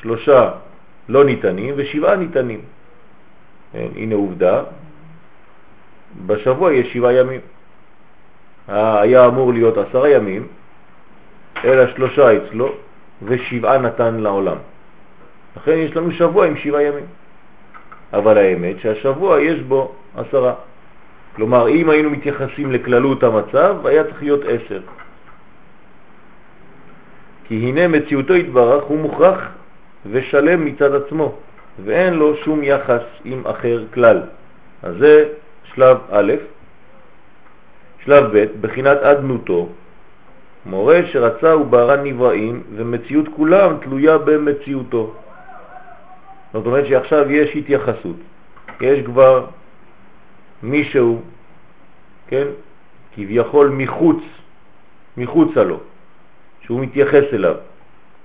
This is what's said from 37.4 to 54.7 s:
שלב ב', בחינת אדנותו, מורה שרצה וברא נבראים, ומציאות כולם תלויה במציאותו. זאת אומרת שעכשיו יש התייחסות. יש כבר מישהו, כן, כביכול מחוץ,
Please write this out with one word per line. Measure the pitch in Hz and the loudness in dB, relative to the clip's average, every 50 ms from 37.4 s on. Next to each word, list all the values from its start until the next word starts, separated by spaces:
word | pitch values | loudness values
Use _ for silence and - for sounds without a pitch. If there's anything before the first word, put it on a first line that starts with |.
| - - - - - - - - - - - - - | -20 -20 -20 -20 -20 -20 -20 -20 -20 -20 -20 -12 2
שלב | 131 143 143 - 110 104 104 | 6 6 6 6 6 4 2
ב', | 107 104 - 107 | 2 0 -2 -6
בחינת | 104 107 - 127 131 139 143 143 | -8 -8 -6 -2 0 2 2 2
אדנותו, | 135 135 143 143 135 135 131 113 - - 92 85 87 87 - - - - - - - - - - - - - - - - - - - 95 | 4 2 2 2 0 -2 -6 -6 -4 -4 -2 -2 -4 -6 -10 -18 -20 -20 -20 -20 -20 -20 -20 -20 -20 -20 -20 -20 -20 -20 -20 -20 -16 -10
מורה | 92 95 104 131 165 175 170 143 | -6 -2 2 4 4 4 4 0
שרצה | - 135 117 117 113 - 165 160 160 156 | -2 0 0 0 0 0 2 2 2 2
וברא | 139 120 120 120 120 123 139 | 2 2 4 4 4 4 2
נבראים, | 139 143 143 131 120 127 120 92 101 107 113 120 123 - - 104 | 0 0 -4 -4 0 0 0 0 0 -2 -6 -8 -10 -12 -14 -12
ומציאות | 104 117 117 120 117 - - 135 151 151 156 - | -10 -8 -6 -6 -8 -8 -4 -2 -2 -2 -2 -4
כולם | 147 156 156 180 196 196 175 156 143 | -4 0 2 4 4 4 2 0 -4
תלויה | - 131 135 135 143 156 160 151 | -8 -8 -4 0 2 2 2 2
במציאותו. | 131 143 156 151 151 147 143 143 - 139 139 131 123 - 123 117 110 - - - - - - - - - - - - - - - - - - - - - - - - - - - - - - | 2 0 0 0 0 -2 -4 -4 -8 -10 -10 -10 -8 -6 -6 -6 -6 -6 -10 -16 -20 -20 -20 -20 -20 -20 -20 -20 -20 -20 -20 -20 -20 -20 -20 -20 -20 -20 -20 -20 -20 -20 -20 -20 -20 -12 -10
זאת | 110 104 | -8 -4
אומרת | 117 123 143 143 139 | -2 0 0 0 0
שעכשיו | 135 123 - - 156 151 143 139 | 0 0 0 0 0 2 2 2
יש | 143 151 151 147 - | 2 2 0 0 -2
התייחסות. | 147 139 139 139 135 - 127 107 - - 90 80 - - - - - - - - - - - - - | -6 -4 -2 -2 -2 0 -4 -6 -6 -8 -12 -12 -12 -16 -20 -20 -20 -20 -20 -20 -20 -20 -20 -12 -4
יש | 127 127 143 143 120 | 0 0 0 0 -2
כבר | 113 120 131 135 131 131 127 123 - - - - - - - - - - - - - - - - - - - - - - - - | -2 2 4 6 6 6 4 0 -4 -12 -20 -20 -20 -20 -20 -20 -20 -20 -20 -20 -20 -20 -20 -20 -20 -20 -20 -20 -20 -20 -14 -8
מישהו, | 117 139 147 143 - - 139 120 117 117 117 - - - - - - - - - - - - - - - - - - - - - - | -4 -2 -2 -2 0 0 0 2 2 0 -2 -6 -14 -20 -20 -20 -20 -20 -20 -20 -20 -20 -20 -20 -20 -20 -20 -20 -20 -20 -20 -12 -6
כן, | 127 135 143 143 143 - - - - - - - - - - - - | -4 -4 -4 -4 -8 -12 -18 -20 -20 -20 -20 -20 -20 -20 -20 -20 -16
כביכול | - 101 98 107 117 113 117 - 147 143 139 | -14 -10 -4 -2 -2 -2 2 2 4 4 4
מחוץ, | 135 135 135 127 - - 165 165 151 - - - - - - - - - - - | 2 -2 -6 -6 -4 0 0 0 0 0 -4 -12 -18 -20 -20 -20 -20 -20 -20 -20